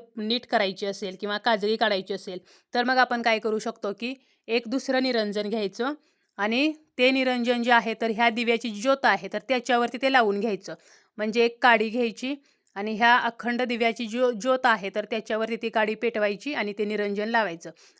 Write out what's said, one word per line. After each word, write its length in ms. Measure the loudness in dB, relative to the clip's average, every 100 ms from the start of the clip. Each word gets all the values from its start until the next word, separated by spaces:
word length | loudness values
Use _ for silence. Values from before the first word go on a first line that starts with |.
| -4 -8
नीट 280 | -4 -4 0
करायची 400 | 0 0 -2 -6
असेल 300 | -6 -10 -8
किंवा 180 | -6 -2
काजळी 380 | 0 0 0 2
काढायची 380 | 2 0 -2
असेल 260 | -8 -8 -12 -14 _ _
तर 100 | -2
मग 140 | 2 2
आपण 240 | 2 2
काय 180 | 0 0
करू 200 | 0 -2
शकतो 320 | -4 -6 -8
की 200 | -6 -8 -10 _ _ -4
एक 200 | -4 -2
दुसरं 360 | -4 0 0
निरंजन 460 | 0 0 -2 -4 -4
घ्यायचं 440 | -4 -4 -4 -6 -6 _ _ _ -4
आणि 340 | -2 2 0 -2 _ 0
ते 120 | 2
निरंजन 520 | 4 2 0 0 0
जे 80 | 4
आहे 220 | 2 2 -2
तर 100 | -2
ह्या 180 | 2 2
दिव्याची 400 | 2 0 0 -2
ज्योत 340 | -4 0 2 2
आहे 220 | 2 -2
तर 60 | -8 -2
त्याच्यावरती 500 | -2 2 2 0 0
ते 140 | 2
लावून 280 | 4 4 2
घ्यायचं. 340 | -2 -4 -6 -16 _ _ _ -6
म्हणजे 260 | -2 2 2
एक 120 | 4
काडी 280 | 4 6 2
घ्यायची 460 | -2 -2 -4 -8 -8 _ _ _ -8
आणि 180 | -6
ह्या 220 | 2 6 6
अखंड 440 | 2 -4 -4 -2
दिव्याची 440 | -2 0 0 0 -4
ज्यो-, 260 | 0 0
ज्योत 340 | 0 0 2 4
आहे 240 | 2 0 -6
तर 100 | -4
त्याच्यावरती 500 | -6 -2 -2 -2 -4
ती 140 | -2
काडी 260 | 0 0 0
पेटवायची 580 | -2 0 0 -2 -6
आणि 200 | -4 -4
ते 120 | -4 -4
निरंजन 440 | -2 -2 -2 0
लावायचं 400 | 0 0 -4 -14 -20 -20 _